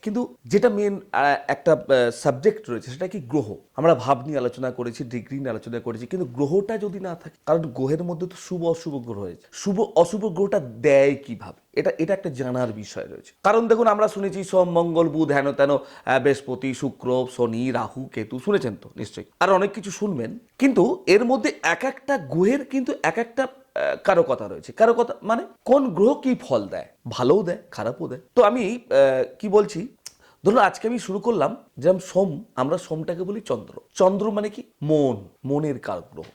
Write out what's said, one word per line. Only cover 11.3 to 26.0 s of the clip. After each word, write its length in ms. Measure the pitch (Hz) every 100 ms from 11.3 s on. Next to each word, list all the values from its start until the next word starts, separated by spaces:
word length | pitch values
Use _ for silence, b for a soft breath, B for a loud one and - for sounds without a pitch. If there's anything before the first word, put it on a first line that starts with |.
| 107 90 - _ -
এটা, 120 | 165 -
এটা 160 | 160
একটা 160 | 190 190
জানার 420 | 131 131 127 123
বিষয় 340 | 107 104 - -
রয়েছে। 260 | - - _
কারণ 240 | 196 220 226
দেখুন, 200 | 220 226
আমরা 200 | 208 214
শুনেছি 360 | 208 196 185
সোম, 260 | 185 185 175
মঙ্গল, 400 | 170 170 165 165
বুধ, 220 | 151 156
হেন 220 | 143 139
তেন, 180 | 139 139
আহ, 480 | 139 - - - 131
বৃহস্পতি, 500 | 131 131 - 127 135
শুক্র, 540 | 123 139 - 120 127 127 -
শনি, 340 | 120 113 127
রাহু, 340 | 117 110 - 131
কেতু, 340 | - 110 127
শুনেছেন 360 | 202 202 120 101
তো 80 | - -
নিশ্চয়ই, 300 | 104 - - _
আর 120 | 185
অনেক 220 | 190 202
কিছু 180 | 202 202
শুনবেন, 480 | - 208 156 113 - _ _
কিন্তু 440 | 269 233 190 370 -
এর 180 | 190 233
মধ্যে 340 | 254 285 -
এক 200 | 156 254
একটা 340 | 262 262 - 277
গ্রহের 480 | 147 156 190 269 254
কিন্তু 280 | 269 254 -
এক 140 | 175 190
একটা, 260 | 233 -
আহ, 520 | 262 - _ - - -
কারকতা 440 | - 180 165 120 104
রয়েছে। 240 | 87 -
কারকতা 420 | - 226 233 233 -
মানে 220 | 202 233 392 - -
কোন 240 | 269 269
গ্রহ 240 | 165